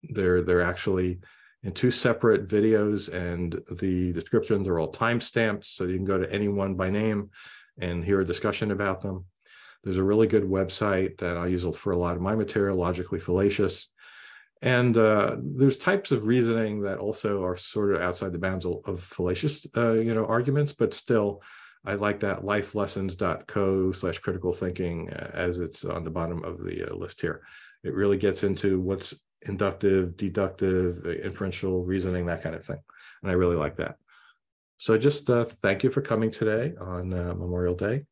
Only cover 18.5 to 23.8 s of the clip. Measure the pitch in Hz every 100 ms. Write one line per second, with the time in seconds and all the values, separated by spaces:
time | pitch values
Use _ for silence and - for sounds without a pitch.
18.5 | 95 87 87 - 92 90 - 90 - 151
19.5 | 147 - - 117 113 113 110 107 117 127
20.5 | 139 147 - 110 - - 117 104 101 -
21.5 | - - _ 98 101 104 101 104 98 98
22.5 | 104 98 104 98 - 95 90 92 80 -
23.5 | 107 98 95